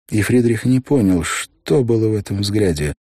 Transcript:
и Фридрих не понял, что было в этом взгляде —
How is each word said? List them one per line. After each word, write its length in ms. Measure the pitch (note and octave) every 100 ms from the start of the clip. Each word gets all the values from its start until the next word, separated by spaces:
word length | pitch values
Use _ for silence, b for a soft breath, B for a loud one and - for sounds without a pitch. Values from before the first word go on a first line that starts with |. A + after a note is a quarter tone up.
| _
и 120 | G#2+
Фридрих 420 | G2+ B2 A#2 A2+
не 160 | B2 B2+
понял, 440 | - C#3+ G2 F2+
что 600 | D#2+ - - _ - D#3
было 240 | A#2 A2+ A2
в 80 | G#2+
этом 260 | - G2
взгляде — 520 | G2+ G#2 G2 D2+ D2 C#2+ _